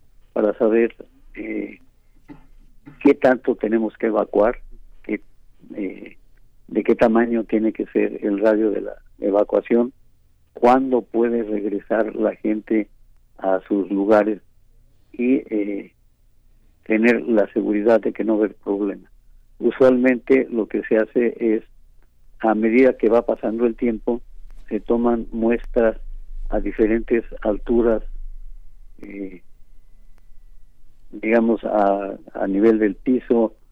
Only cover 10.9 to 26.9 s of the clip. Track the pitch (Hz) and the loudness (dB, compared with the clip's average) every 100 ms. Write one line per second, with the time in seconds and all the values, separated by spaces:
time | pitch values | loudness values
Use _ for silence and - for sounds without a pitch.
10.9 | 123 - 113 117 117 107 107 101 98 - | 0 0 0 0 0 -2 -4 -4 -6 -2
11.9 | 113 107 117 107 - 110 107 - 110 104 | -2 -2 -2 -2 -2 -4 -4 0 -2 -2
12.9 | - - - _ - 95 95 - 101 92 | -8 -20 -20 _ -8 -2 -2 -2 -2 -2
13.9 | 98 98 107 104 104 - _ _ _ _ | -2 4 4 4 -2 -10 _ _ _ _
14.9 | _ _ - 120 135 - 107 101 98 - | _ _ -4 0 0 0 -4 -4 -6 -12
15.9 | _ _ _ _ _ _ _ _ _ - | _ _ _ _ _ _ _ _ _ -2
16.9 | 110 117 117 - 110 98 - 101 104 104 | 2 4 2 2 2 2 0 0 0 4
17.9 | 113 113 - 107 107 107 - - 101 101 | 4 2 -2 0 0 0 -2 -6 -2 -2
18.9 | 92 - - - - - - 120 - 131 | -6 -14 -20 -20 -20 -20 -4 -2 4 4
19.9 | 127 127 123 - 135 - 117 101 110 - | 6 4 0 2 2 2 -2 -2 -4 0
20.9 | 110 107 131 117 - 117 110 - - - | 0 2 0 0 0 0 0 -4 -18 -20
21.9 | - - _ - - 113 107 113 117 131 | -20 -20 _ -20 -4 0 2 2 4 4
22.9 | 127 113 117 117 110 117 113 120 110 123 | 4 2 2 2 -2 -4 0 -2 0 -2
23.9 | 110 - 117 - - - - - 110 - | -2 -4 -6 -8 -16 -16 -16 -8 -8 -2
24.9 | 117 120 117 113 117 113 117 - 127 113 | 0 0 0 -4 -2 0 -2 -2 0 0
25.9 | 110 - - - - - 110 98 98 107 | 0 -8 -12 -10 -8 -4 -4 -4 0 0